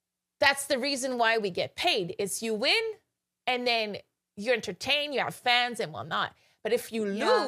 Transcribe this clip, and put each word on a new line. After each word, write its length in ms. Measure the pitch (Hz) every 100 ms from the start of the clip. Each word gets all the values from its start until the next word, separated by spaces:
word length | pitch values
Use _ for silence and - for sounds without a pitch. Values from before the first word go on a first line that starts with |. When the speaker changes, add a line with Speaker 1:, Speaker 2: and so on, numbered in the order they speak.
| _ _ _ -
Speaker 1:
That's 280 | 285 285 -
the 120 | 269
reason 380 | 277 277 262 247
why 220 | 226 226
we 100 | 202
get 280 | 180 165 -
paid, 380 | 359 262 170 -
is 240 | 196 -
you 100 | 226
win, 300 | 214 277 427 453 415 _ _ _ _ -
and 200 | 247 247
then 300 | 226 214 190 - _ _ -
you 160 | 214
entertain, 640 | 233 - 180 - 294 294
you 60 | 247
have 140 | 175
fans 460 | - 247 240 247 233
and 140 | 170
whatnot. 400 | 151 156 202 180 - _ _
But 120 | 220
if 180 | 233 -
you 180 | 220 208
Speaker 2:
Yeah. 140 | 208 330 480